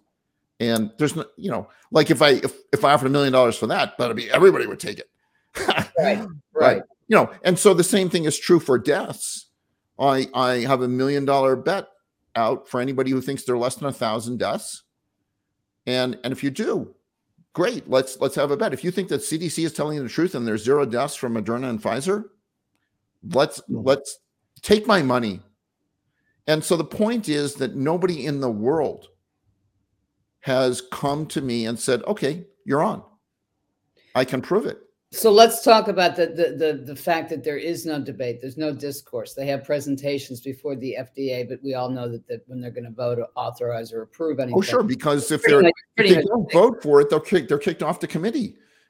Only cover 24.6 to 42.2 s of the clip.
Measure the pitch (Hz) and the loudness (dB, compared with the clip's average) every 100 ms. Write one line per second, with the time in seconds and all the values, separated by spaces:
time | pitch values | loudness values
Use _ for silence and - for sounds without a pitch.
24.6 | - 214 220 196 131 123 110 95 - _ | 2 2 4 2 4 0 0 -6 -14 _
25.6 | _ _ _ _ _ _ _ _ - 156 | _ _ _ _ _ _ _ _ -2 0
26.6 | - 170 151 - 214 240 180 147 143 143 | 2 0 0 -2 -2 -2 -2 -2 -2 -4
27.6 | 127 135 135 175 123 147 135 139 127 104 | -6 -2 -2 0 -2 -2 -4 -4 -2 -2
28.6 | 117 160 117 - - _ _ _ _ _ | 0 0 -2 -6 -16 _ _ _ _ _
29.6 | _ _ _ _ _ _ _ _ 143 127 | _ _ _ _ _ _ _ _ -2 0
30.6 | 127 123 - - 143 147 156 151 135 117 | 2 0 -8 -6 -4 -4 -4 -6 -4 -4
31.6 | 113 117 - 120 - 214 262 170 - _ | -4 -4 -2 -2 -2 -2 -2 -4 -10 _
32.6 | - 139 202 - - _ _ _ _ _ | -2 0 0 -4 -12 _ _ _ _ _
33.6 | _ _ _ _ _ 127 131 127 - 196 | _ _ _ _ _ -2 -2 -2 0 -2
34.6 | 285 - _ _ _ - 220 202 226 - | -2 -10 _ _ _ 2 6 8 8 6
35.6 | 247 220 202 180 175 175 165 - 165 139 | 4 4 4 2 0 2 -2 0 -2 0
36.6 | 156 139 123 139 180 160 160 139 147 143 | -2 -2 -8 -8 -2 -2 -2 -6 -6 -4
37.6 | 156 170 160 147 139 107 123 120 131 131 | -6 -6 -6 -6 -6 -8 -8 -8 -10 -6
38.6 | 156 127 143 139 - 117 104 - 139 139 | -6 -6 -8 -10 -10 -10 -10 -8 -4 -4
39.6 | - 147 143 135 143 139 139 120 139 127 | -2 -4 -2 -4 -4 -4 -6 -12 -12 -10
40.6 | 147 131 127 110 123 139 135 127 120 131 | -8 -8 -8 -8 -10 -8 -6 -6 -8 -8
41.6 | 139 127 127 131 120 117 | -8 -6 -4 -6 -8 -10